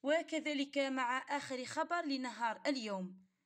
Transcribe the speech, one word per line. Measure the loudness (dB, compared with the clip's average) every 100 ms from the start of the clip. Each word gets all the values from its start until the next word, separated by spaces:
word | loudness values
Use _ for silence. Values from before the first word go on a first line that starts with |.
وكذلك | 4 2 4 -2 0 0 2 2
مع | 2 2 0 0 0 -4
آخر | -2 -6
خبر | -4 -2 0 0
لنهار | 2 0 -2 -2 -2 0 0
اليوم، | 0 -2 -4 -4 -10 -20 _